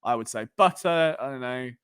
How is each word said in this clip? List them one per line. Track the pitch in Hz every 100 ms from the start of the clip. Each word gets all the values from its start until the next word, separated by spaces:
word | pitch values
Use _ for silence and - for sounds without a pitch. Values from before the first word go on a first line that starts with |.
I | -
would | 120 113
say. | 113 113 _
Butter, | 190 - 180 170 160 156
I | 131
don't | 135
know | 123 127 127 123